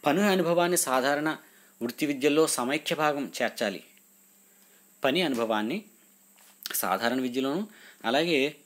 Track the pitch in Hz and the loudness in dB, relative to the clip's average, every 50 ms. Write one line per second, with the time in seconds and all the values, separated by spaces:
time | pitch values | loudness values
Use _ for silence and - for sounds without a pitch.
0 | - 147 143 185 208 208 190 190 170 165 170 175 175 175 175 170 - 135 127 131 | 2 2 2 2 2 2 2 2 2 2 2 2 2 2 2 0 0 2 2 2
1 | 127 139 143 147 151 156 147 - - - _ - - _ _ _ 117 117 - - | 2 2 0 0 0 -2 -4 -4 -10 -20 _ -20 -20 _ _ _ -6 -6 -4 -2
2 | 156 143 147 131 135 147 143 156 160 147 - - 120 123 143 156 - - 123 143 | -2 -2 -2 0 2 2 4 4 4 2 2 -2 -2 -2 -2 -2 -2 -4 -2 0
3 | 156 151 143 143 135 - - - 127 110 - - 117 104 95 - - - - - | 0 0 0 -2 -6 -8 -4 -4 -4 -4 -2 -2 -4 -4 -4 -6 -12 -18 -20 -20
4 | _ _ _ _ _ _ _ _ _ _ _ _ _ _ _ _ _ _ _ _ | _ _ _ _ _ _ _ _ _ _ _ _ _ _ _ _ _ _ _ _
5 | - 135 131 180 185 151 131 117 117 110 110 107 107 113 160 214 - - - _ | -2 0 2 2 0 0 0 0 0 0 0 0 0 -2 -4 -6 -8 -14 -20 _
6 | _ _ _ _ _ _ _ _ - - - _ - - - - - 92 92 95 | _ _ _ _ _ _ _ _ -20 -20 -20 _ -10 -6 -6 -4 -2 0 -2 0
7 | 113 117 123 131 127 127 120 131 131 139 143 180 214 208 - - - - - _ | 0 0 0 0 -2 -2 -4 -2 -2 -2 -2 -4 -6 -8 -12 -20 -20 -20 -20 _
8 | - 113 123 143 165 175 165 135 135 147 151 - _ | -2 0 0 2 2 2 2 2 0 0 -4 -10 _